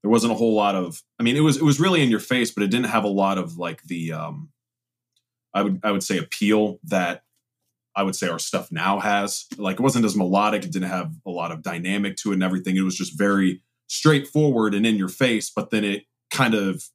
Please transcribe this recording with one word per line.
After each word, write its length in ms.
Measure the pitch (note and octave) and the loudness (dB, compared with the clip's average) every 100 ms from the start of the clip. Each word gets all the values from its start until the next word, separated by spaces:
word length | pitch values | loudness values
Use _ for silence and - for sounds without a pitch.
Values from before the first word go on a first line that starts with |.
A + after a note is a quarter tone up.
there 80 | G#2 | 4
wasn't 220 | A#2 A#2 | 2 2
a 40 | G#2 | 2
whole 180 | A#2 | 2
lot 200 | G#2+ G2+ | 2 2
of, 280 | F#2+ F2+ D#2+ _ _ | 0 -4 -10 _ _
I 40 | |
mean, 140 | A#2 C#3 | 0 4
it 40 | |
was, 160 | D#3 C#3 | 4 4
it 60 | |
was 180 | D#3 C#3 | 4 4
really 220 | F#3 F3 | 2 4
in 80 | C3 | 4
your 100 | G#2+ | 2
face, 300 | - B2+ A2+ | 0 0 0
but 120 | - | 0
it 80 | G2+ | 0
didn't 160 | A#2 A#2 | 0 0
have 140 | A2+ | 0
a 40 | G#2 | 0
lot 300 | G2 G2 F#2+ | 0 0 0
of, 180 | E2+ E2+ | -4 -8
like, 260 | F2 E2 | -10 -10
the, 280 | - F2 D#2+ | -10 -8 -6
um, 380 | D#2+ D#2 D2 D#3+ _ _ _ _ _ _ _ _ _ _ | -6 -8 -12 -16 _ _ _ _ _ _ _ _ _ _
I 80 | G2 | -4
would, 180 | G2+ F#2 | -2 -2
I 80 | G#2+ | -2
would 100 | G2 | -2
say 160 | - F#2 | -2 -4
appeal 600 | D#2+ - G#2 G#2+ G#2+ G2+ | -4 -2 2 4 2 -2
that 400 | - F#2+ F2 - _ _ _ _ _ _ _ G2 | -4 -2 -2 -6 _ _ _ _ _ _ _ -4
I 60 | |
would 120 | G2 F#2 | -2 -2
say 120 | F2+ | -4
our 100 | E2 | -4
stuff 320 | - F#2 - | -4 -6 -6
now 280 | E2 F#2 G2 | -4 0 0
has. 460 | G#2 G2+ G2 - - - | 0 0 -2 -6 -10 -6
Like, 200 | G2 F#2+ | -4 0
it 60 | |
wasn't 220 | C3 A#2+ | 0 2
as 120 | A2 G2+ | 2 2
melodic. 480 | F2+ G2 G#2 G#2 | 2 2 2 0
It 80 | F#2 | -4
didn't 160 | F#2 F2+ | -4 -4
have 220 | F#2 E2 D#2+ F#2+ | -4 -6 -10 -10
a 40 | |
lot 200 | F2 E2 | -6 -6
of 100 | D#2+ | -8
dynamic 540 | E2 E2+ F2 G2+ G2+ F#2+ | -8 -6 -4 -2 -4 -4
to 140 | G#2 | -2
it 40 | |
and 80 | F#2+ | 0
everything. 340 | F#2 F#2 F#2 F#2 | 0 -2 0 0
It 60 | |
was 140 | F#2+ F2+ | 0 -2
just 200 | F#2+ D#2 | -8 -2
very 460 | G2+ G2 F#2 F2+ _ _ _ | 0 4 2 0 _ _ _
straightforward 840 | - D#3 C#3+ C#3 D3+ D3+ A#2+ G#2+ | 2 4 4 2 2 2 2 2
and 120 | G2+ A2+ | 2 2
in 80 | G#2+ | 2
your 120 | F#2 | 0
face, 420 | - B2+ A2 - | 0 0 0 -2
but 200 | - G2 | -6 -2
then 120 | A2 | -2
it 220 | G#2 G2 _ _ _ | -2 -4 _ _ _
kind 240 | - B2 | 0 2
of 300 | A2 G2 F#2 - | 2 0 -4 -10